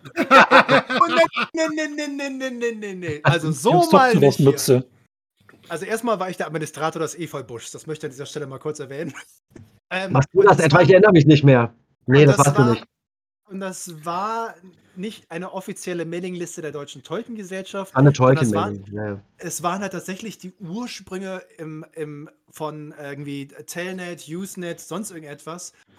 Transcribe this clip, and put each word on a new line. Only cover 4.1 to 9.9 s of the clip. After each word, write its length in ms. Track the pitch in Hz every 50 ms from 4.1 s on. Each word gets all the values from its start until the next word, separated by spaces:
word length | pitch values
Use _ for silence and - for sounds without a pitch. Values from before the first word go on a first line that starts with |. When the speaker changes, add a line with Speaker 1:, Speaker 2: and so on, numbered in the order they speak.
| 233
Speaker 2:
zu 60 | 170
Speaker 1:
nicht 180 | 139 139 - -
hier. 100 | 147 135
Speaker 2:
was 60 | 139
Mütze. 320 | - - - 131 123 131 - _ _ _ _ _ _ _ _ _ _ _ _ _ _ _ _
Speaker 1:
Also, 160 | 170 156 180
erstmal 340 | 185 214 220 226 240 220 180
war 100 | 185 185
ich 80 | 180 -
der 100 | 190 156
Administrator 540 | 151 160 156 147 - - 151 160 156 165
des 140 | 165 147 -
Efeu-Buschs. 560 | - 170 - - 143 131 107 120 113 - -
Das 160 | - 131 - 151
möchte 180 | 156 147 -
ich 40 | 147
an 20 |
dieser 140 | 131 127 139
Stelle 220 | 127 - 156 147 131
mal 120 | 135 135
kurz 200 | - 151 151 151
erwähnen. 340 | 143 127 135 139 170 - 131 -
<laughs> 40 | - _ _ _ _ _ _ - - _ _ _ _
Ähm, 240 | _